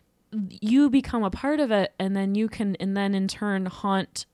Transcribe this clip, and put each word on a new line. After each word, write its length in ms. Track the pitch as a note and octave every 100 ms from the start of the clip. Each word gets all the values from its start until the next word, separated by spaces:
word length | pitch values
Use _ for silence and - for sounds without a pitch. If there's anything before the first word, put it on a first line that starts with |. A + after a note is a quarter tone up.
| _ _ _
you 580 | A3 F#3+ - G#3+ C4 C#4+
become 340 | C4+ C4+ A#3+
a 60 | G3+
part 280 | - C#4 D4+
of 120 | C4+
it, 220 | G#3 F#3 -
and 160 | F#3+ G3
then 180 | G3 G3+
you 120 | A3
can, 280 | - G#3 F#3+
and 200 | F#3+ G3
then 160 | G3
in 140 | G3 F#3+
turn 380 | - G#3 F#3+ F#3
haunt 580 | - G3 F#3+ - - -